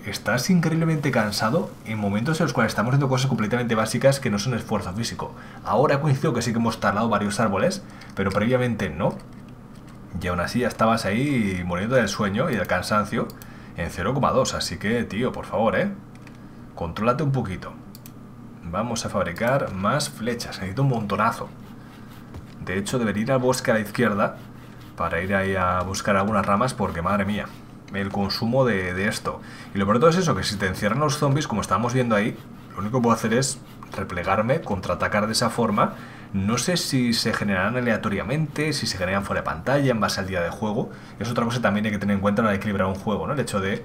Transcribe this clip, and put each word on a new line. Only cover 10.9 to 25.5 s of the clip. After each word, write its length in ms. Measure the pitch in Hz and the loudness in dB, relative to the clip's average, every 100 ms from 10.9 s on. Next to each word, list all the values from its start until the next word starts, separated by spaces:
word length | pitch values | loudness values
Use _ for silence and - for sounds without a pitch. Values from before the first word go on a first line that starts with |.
| 113 98 | 4 2
ahí 580 | 104 147 131 101 92 87 | 0 2 2 2 0 -2
muriendo 300 | 87 107 131 | -2 2 2
del 120 | 107 | 2
sueño 420 | - 104 104 165 | 0 0 0 0
y 60 | 113 | 0
del 120 | 87 | 0
cansancio 600 | 90 - 107 101 117 - - - - - - | -2 2 0 0 -2 -4 -8 -16 -18 -12 -8
en 120 | 85 | -6
cero 240 | - 90 | -2 -2
coma 180 | 135 101 | 2 2
dos, 220 | 110 127 | 4 2
así 240 | 82 - 85 | 0 -4 -4
que, 260 | 101 120 98 | -2 0 -2
tío, 260 | 95 120 | -2 -2
por 140 | 85 80 | -4 -4
favor, 300 | 92 110 107 | 0 2 2
¿eh? 160 | 196 196 - - - - - - - - | 0 -2 -12 -16 -16 -16 -16 -16 -16 -8
Contrólate 480 | 85 80 110 127 | -6 0 0 2
un 80 | 147 | 2
poquito. 420 | 135 98 90 - - - - - - - - - - | 0 -2 -6 -10 -14 -16 -16 -18 -18 -18 -18 -18 -14
Vamos 420 | 85 90 117 113 107 | -6 -4 -2 -2 -2
a 40 | |
fabricar 640 | 104 87 85 113 135 101 | -2 -2 0 0 2 0
más 360 | 95 101 143 - | -2 0 0 0
flechas, 480 | - 110 117 - - | -4 -4 -4 -6 -8
necesito 260 | 95 92 | -6 0
un 60 | 139 | 2
montonazo. 600 | 117 104 98 110 - - - - - - - - - - - - - | 2 0 2 2 2 -6 -12 -16 -16 -16 -16 -16 -16 -14 -14 -14 -12
De 140 | - 92 | -6 -4
hecho, 220 | 101 131 | -2 0
debería 240 | 113 101 | 0 0
ir 80 | 113 | 2
al 80 | 131 | 2
bosque 320 | 127 123 - | 2 2 2
a 40 | 113 | 2
la 40 | |
izquierda 580 | 104 - 113 101 113 - - - - - - - | 2 2 2 2 0 -2 -14 -16 -18 -18 -14 -6
para 260 | 82 82 | -2 0
ir 120 | 92 | 2
ahí 220 | 98 95 | 2 2